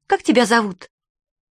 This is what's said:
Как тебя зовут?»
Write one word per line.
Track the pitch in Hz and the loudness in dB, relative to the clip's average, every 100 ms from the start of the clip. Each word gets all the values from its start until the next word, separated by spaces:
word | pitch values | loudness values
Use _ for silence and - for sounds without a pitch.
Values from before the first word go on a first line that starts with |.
| - | -6
Как | 392 | -2
тебя | - 240 220 | 0 0 2
зовут?» | 233 208 180 - _ _ _ _ _ _ | 0 0 -8 -18 _ _ _ _ _ _